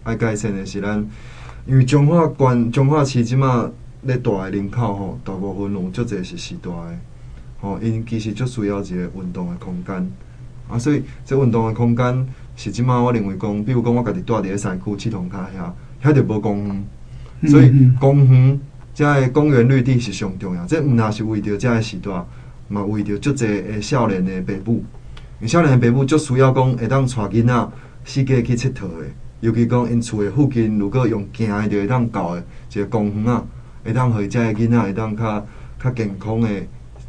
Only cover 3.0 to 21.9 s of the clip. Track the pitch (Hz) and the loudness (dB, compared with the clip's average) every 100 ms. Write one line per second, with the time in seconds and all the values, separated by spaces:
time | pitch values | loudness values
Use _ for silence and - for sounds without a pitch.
3 | 135 127 117 131 135 123 - - - - | 2 2 2 2 2 2 0 -6 -16 -10
4 | 131 123 120 98 95 101 98 120 113 98 | -4 -2 0 -2 -2 -4 -4 -2 -2 -2
5 | 95 82 - 95 98 95 101 101 90 98 | -6 -8 -10 -8 -6 -6 -4 -4 -4 -4
6 | 120 101 90 87 - 87 90 85 85 85 | -4 -4 -8 -10 -12 -12 -10 -10 -10 -12
7 | - - - - - - 101 95 113 110 | -14 -18 -18 -16 -16 -12 -8 -4 -4 -4
8 | 113 113 110 107 123 - 101 101 98 90 | -4 -6 -6 -4 -4 -2 -2 -2 -4 -6
9 | 90 95 90 90 90 - - 127 - 95 | -6 -8 -10 -8 -8 -8 -10 -10 -8 -6
10 | 92 - - - - - - 120 123 147 | -6 -8 -16 -20 -18 -16 -8 -4 0 0
11 | - - - 135 131 113 113 110 120 120 | -2 -12 -4 0 2 2 0 0 2 2
12 | 123 131 131 - - - - 98 123 123 | 2 0 -2 -8 -16 -12 -8 -2 2 4
13 | 123 117 98 92 104 104 107 127 113 120 | 2 2 0 -4 -4 -2 0 0 2 2
14 | 117 92 90 110 95 98 101 92 104 101 | 0 -2 -2 -2 -2 -4 -4 -4 -4 -4
15 | - 95 90 95 92 95 87 90 - - | -4 -4 -6 -8 -8 -8 -10 -10 -14 0
16 | 139 143 98 107 107 101 101 98 104 - | 4 4 4 0 -2 -2 -2 -6 -8 -12
17 | - - - - 156 143 127 135 127 127 | -16 -16 -16 -2 6 10 10 10 8 6
18 | 135 143 131 127 127 139 - - - - | 6 6 8 8 6 4 -4 -16 -12 0
19 | 147 143 131 151 151 131 117 135 127 123 | 2 4 4 4 4 6 6 6 4 2
20 | 101 95 101 92 98 90 87 165 147 117 | 0 -4 -6 -6 -6 -6 -2 0 2 4
21 | 110 104 110 107 104 101 123 117 113 | 2 0 -2 -2 -2 0 2 2 0